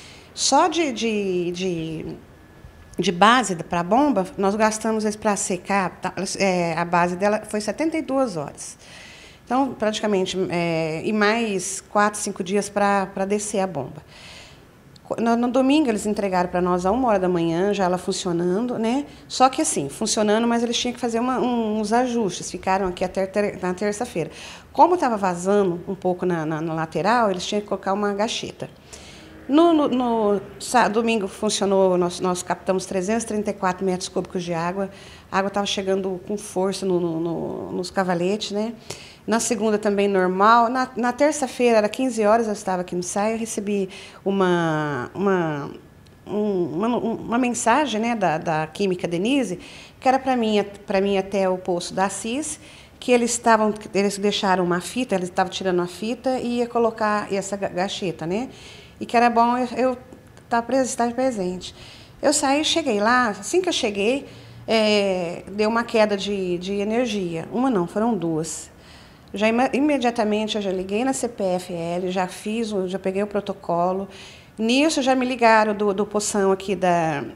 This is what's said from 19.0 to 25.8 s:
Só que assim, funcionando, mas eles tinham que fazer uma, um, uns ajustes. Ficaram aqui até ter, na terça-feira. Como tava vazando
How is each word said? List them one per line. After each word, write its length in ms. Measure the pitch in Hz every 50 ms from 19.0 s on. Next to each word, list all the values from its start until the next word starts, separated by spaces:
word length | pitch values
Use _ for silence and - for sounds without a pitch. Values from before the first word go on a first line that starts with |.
| 285 - - - - -
Só 200 | - - 254 269
que 100 | 262 -
assim, 300 | 311 - - 208 143 135
funcionando, 560 | - - 220 208 - 233 214 208 208 220 233
mas 160 | 240 233 233 233
eles 160 | 233 240 -
tinham 160 | - 247 240
que 60 | 240
fazer 180 | - 240 226 226
uma, 200 | 233 254 254 240
um, 420 | - 247 247 233 226 214 214 220
uns 120 | 220 202 220
ajustes. 580 | 240 254 254 233 233 226 185 170 - - -
Ficaram 360 | - 185 - 190 190 190 202
aqui 180 | 185 180 180 190
até 220 | 185 185 - 190
ter, 320 | 190 190 208 208 202 - 180
na 140 | 185 180 180
terça-feira. 560 | 180 214 208 208 208 247 240 - 175 156 151 - - - - - - - - -
Como 240 | - 277 339 359
tava 220 | 359 330 262 226 208
vazando 640 | 202 185 180 170 175 190 202 208 202 185 170 175